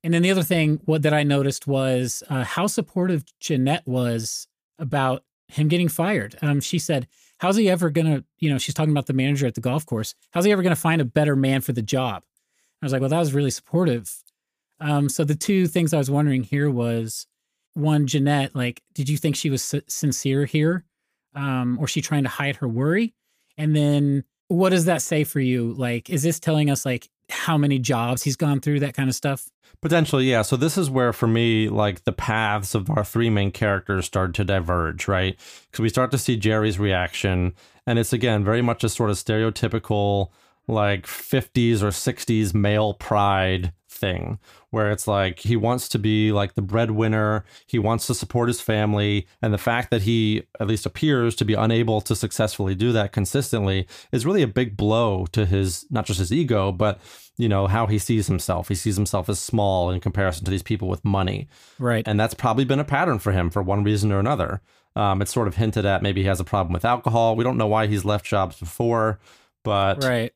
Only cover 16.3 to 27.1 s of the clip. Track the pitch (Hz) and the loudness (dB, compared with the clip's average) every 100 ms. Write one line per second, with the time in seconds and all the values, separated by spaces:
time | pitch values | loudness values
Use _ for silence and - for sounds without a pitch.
16.3 | 131 117 143 143 123 117 117 113 - - | 0 -2 0 0 0 0 -2 -4 -8 -14
17.3 | _ _ _ _ - 151 151 143 147 143 | _ _ _ _ -4 0 2 2 2 2
18.3 | 147 135 135 123 120 _ - 135 147 165 | 2 0 -2 -4 -6 _ -6 -2 -2 -2
19.3 | 139 160 131 - 143 - - 151 127 135 | -2 -2 -2 -2 -6 -6 -4 -2 -2 -2
20.3 | 135 143 156 156 175 - _ _ _ _ | -2 0 0 0 0 -6 _ _ _ _
21.3 | 143 139 131 123 123 143 165 - 147 135 | -8 -4 -2 -2 -2 -2 -4 -2 0 -2
22.3 | - 139 135 131 113 139 185 226 _ _ | -2 -4 -4 -4 -2 0 0 -2 _ _
23.3 | _ _ - 151 151 147 143 143 139 - | _ _ -6 0 2 2 2 2 0 -4
24.3 | _ _ 175 185 185 165 165 - 156 151 | _ _ 0 4 4 2 0 0 0 0
25.3 | 147 127 127 117 120 123 120 - 170 156 | 0 0 0 -2 -2 -4 -4 -2 -2 0
26.3 | 156 - 156 147 139 - 123 - | -2 0 2 2 0 -2 -4 -6